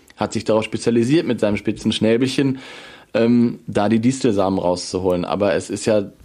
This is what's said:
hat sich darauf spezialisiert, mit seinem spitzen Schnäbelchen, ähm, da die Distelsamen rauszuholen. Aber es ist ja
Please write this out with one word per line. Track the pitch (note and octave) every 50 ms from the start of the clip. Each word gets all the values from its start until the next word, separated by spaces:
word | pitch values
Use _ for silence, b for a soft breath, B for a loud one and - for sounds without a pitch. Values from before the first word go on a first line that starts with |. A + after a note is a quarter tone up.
| B B B
hat | - G#2+ G#2 -
sich | A2+ G#2+
darauf | - G#2+ A2 G#2+
spezialisiert, | - - A2 - A#2+ A#2 A#2 A#2 B2 C#3+ E3+ -
mit | - B2 G#2
seinem | - G#2 G#2 G2+
spitzen | - - G#2+ - - A2+
Schnäbelchen, | A2 - G#2+ A2 A2+ A#2 C3 C3 - - C#3+ C3 C3 C3 B B B B B B B B B B _
ähm, | A2+ A#2 A#2 A#2+ A#2+ A#2 A#2+ - - - -
da | G2+ A2 G#2 G#2
die | A2+ A2+
Distelsamen | A2 B2 C3+ - - B2+ G#2 G2 F#2+ F#2+ F#2+ F#2
rauszuholen. | F2 F2 F2+ F2 - - - F#2 F#2 F#2+ F2+ F2 F2
Aber | - - F#2+ G2+ G2+ D#2
es | E2+ - -
ist | - G#2 -
ja | A#2+ A2 G#2+ G2+ F#2+ - _ -